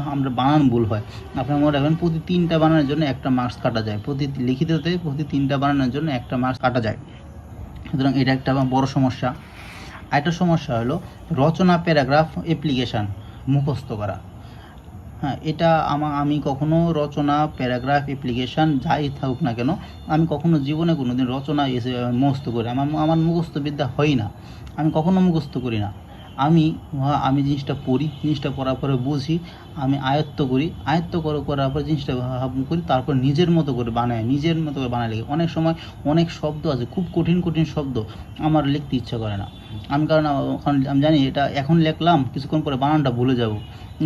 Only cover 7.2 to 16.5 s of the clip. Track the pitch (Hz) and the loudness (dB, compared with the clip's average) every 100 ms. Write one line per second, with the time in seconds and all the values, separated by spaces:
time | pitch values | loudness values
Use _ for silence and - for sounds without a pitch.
7.2 | - - - - - - - 131 135 131 | -18 -18 -16 -14 -14 -14 -6 0 2 2
8.2 | 127 131 - 135 131 131 135 143 131 - | 2 2 0 0 2 2 2 2 2 2
9.2 | 123 127 - - - - - - - 143 | -4 -4 -12 -18 -16 -16 -16 -16 -2 0
10.2 | 170 165 180 165 - 117 117 165 - - | 0 0 2 2 0 -2 0 -2 -6 -16
11.2 | - 160 147 165 180 175 170 151 131 143 | -6 2 2 4 4 4 4 2 4 4
12.2 | 160 - 165 156 160 127 123 117 101 101 | 2 -2 -2 -2 0 0 0 -2 -4 -6
13.2 | - - - 139 139 120 - 110 101 92 | -12 -10 0 2 2 -2 -6 -6 -6 -6
14.2 | - - - - - - - - - - | -12 -18 -18 -18 -18 -20 -18 -18 -16 -6
15.2 | 143 143 160 151 165 160 143 143 151 143 | -6 -4 -4 2 4 4 2 0 -2 0
16.2 | 143 151 143 | 0 0 -2